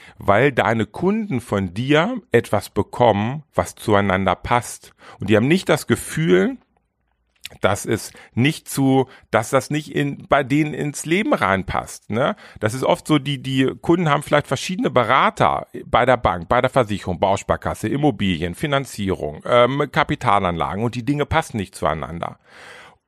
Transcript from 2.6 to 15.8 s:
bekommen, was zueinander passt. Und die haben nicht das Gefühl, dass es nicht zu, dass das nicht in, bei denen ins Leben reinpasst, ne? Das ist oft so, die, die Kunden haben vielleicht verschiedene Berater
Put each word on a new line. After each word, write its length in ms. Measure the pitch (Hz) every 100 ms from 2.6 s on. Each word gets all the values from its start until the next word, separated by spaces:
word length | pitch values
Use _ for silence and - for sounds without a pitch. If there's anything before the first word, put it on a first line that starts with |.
| -
bekommen, 720 | 104 - - 120 101 110 151 -
was 220 | - - -
zueinander 600 | - 101 101 92 95 90
passt. 600 | - 120 - - - _ - -
Und 100 | 101
die 60 | 107
haben 120 | 131
nicht 220 | 185 -
das 160 | 160 -
Gefühl, 720 | 117 - 156 165 180 208 262 _ _ _ _ _ _ _ _ - -
dass 240 | 95 98 -
es 260 | 107 - - -
nicht 340 | 113 139 - -
zu, 400 | - 135 135 123 - _
dass 200 | 110 113
das 180 | 135 -
nicht 260 | 151 - -
in, 320 | 143 139 -
bei 160 | 143
denen 300 | 123 147 151
ins 320 | - 147 - 151
Leben 280 | 185 294
reinpasst, 760 | 233 95 98 - - - - -
ne? 260 | 107 143 - - -
Das 140 | 110
ist 100 | 131
oft 240 | - 170 -
so, 120 | 151
die, 220 | 139 135
die 300 | 131 131 131 -
Kunden 280 | - 170 160
haben 120 | 143
vielleicht 260 | - 147 -
verschiedene 420 | 139 - 185 170
Berater 800 | 127 113 135 202 - 82 69 - -